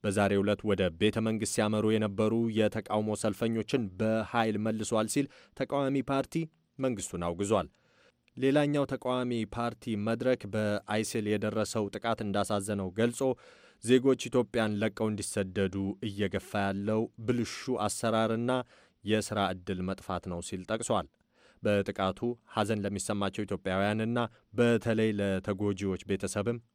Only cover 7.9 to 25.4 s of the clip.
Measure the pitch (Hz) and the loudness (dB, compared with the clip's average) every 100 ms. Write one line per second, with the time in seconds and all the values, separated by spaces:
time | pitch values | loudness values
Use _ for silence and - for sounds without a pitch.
7.9 | _ _ _ _ - 135 143 147 143 135 | _ _ _ _ -2 2 4 2 2 0
8.9 | 131 123 127 123 117 107 120 117 120 - | -2 -2 -2 0 -2 -2 -2 -4 -4 -4
9.9 | 104 107 117 127 127 104 110 107 104 - | -2 0 0 2 0 -2 -2 0 -2 -2
10.9 | 107 107 117 104 104 107 104 107 113 101 | -2 -2 -2 0 0 0 0 -2 -2 -4
11.9 | 107 117 110 107 101 98 104 98 101 95 | -4 -2 -2 0 0 0 -2 -2 -4 -4
12.9 | 95 117 117 135 123 - - - _ 113 | 0 0 2 0 -2 -8 -20 -20 _ 6
13.9 | 127 135 131 120 123 110 117 110 104 110 | 6 6 2 2 0 2 0 0 0 -2
14.9 | - 110 104 101 - 95 92 95 98 98 | 0 -2 -2 -4 -2 -2 0 0 0 -2
15.9 | 95 113 101 98 98 - 107 98 98 101 | -4 -6 -2 -2 -2 -4 -2 0 -2 0
16.9 | 110 117 - 113 123 107 - - 127 104 | 0 -2 -4 -2 0 -2 -4 -4 0 0
17.9 | - 113 110 110 113 120 127 123 - _ | 0 0 2 2 2 0 0 -4 -14 _
18.9 | _ 101 110 104 104 98 92 90 92 92 | _ 0 0 2 0 0 -2 -6 -4 -2
19.9 | 95 - 90 - 87 - 92 90 113 - | -4 -4 -6 -4 -8 -6 -8 -4 -4 0
20.9 | 107 80 _ _ _ _ _ 110 101 98 | 0 0 _ _ _ _ _ 2 2 2
21.9 | 98 95 98 120 120 _ - 104 107 101 | 0 -2 0 -4 -4 _ 0 0 0 0
22.9 | 101 - 101 98 104 101 95 - 92 101 | -4 -2 -2 -2 -2 -4 -4 0 0 2
23.9 | 107 110 120 117 _ _ - 120 117 117 | 0 0 0 -2 _ _ 2 4 4 2
24.9 | 110 110 104 101 95 | 2 2 2 0 0